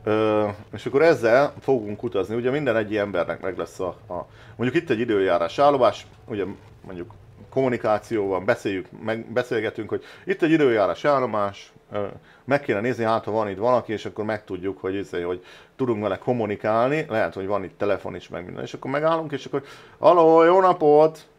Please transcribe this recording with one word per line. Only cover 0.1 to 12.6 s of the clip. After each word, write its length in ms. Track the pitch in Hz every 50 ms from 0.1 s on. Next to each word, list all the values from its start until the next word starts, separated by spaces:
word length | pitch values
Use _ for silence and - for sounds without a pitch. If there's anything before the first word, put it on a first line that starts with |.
| 107 107 110 107 107 107 107 104 101 101 104 - -
és 120 | 107 -
akkor 160 | 123 120 139
ezzel 520 | 151 170 160 120 110 113 113 131 143 143 - -
fogunk 440 | - - 135 127 107 104 104 104 -
utazni. 320 | 120 - 101 95 90 110
Ugye 160 | 117 120 127
minden 240 | 127 151 151 131 110
egyik 220 | 113 110 101 104 107
embernek 440 | 101 104 95 87 85 80 85 82
meg 160 | 85 92 92 90
lesz 220 | 85 82 - -
a, 80 | 95 90 82 - - -
a, 180 | 90 87 - - - - - - -
mondjuk 280 | - 113 127 127 165 165
itt 60 | -
egy 100 | 131 107
időjárás 600 | 120 117 110 101 95 95 87 85 85 85 - -
állomás, 480 | 143 143 143 135 123 107 98 - - - - - - -
ugye 160 | 123 104 95 92 101 - - - - -
mondjuk 300 | - - 95 87 85 - - - - - - - - -
kommunikáció 800 | - 135 135 127 120 113 - 117 107 104 - - 117 110 101 98
van, 180 | 95 90 90
beszéljük, 420 | 104 120 117 - 117 98 92 90 - - 104 -
meg, 220 | 110 110 113 113
beszélgetünk, 640 | - 113 120 120 - 131 113 107 107 - - 110 98
hogy 140 | 110 98 - - - - -
itt 160 | - 196 -
egy 100 | - 151
időjárás 540 | 160 160 147 131 117 110 98 90 85 - -
állomás, 680 | 147 143 135 127 120 107 107 101 101 101 - - - _ - _ _
ö, 140 | - 104 101 98 - - _ _ - - _
meg 180 | - 135 143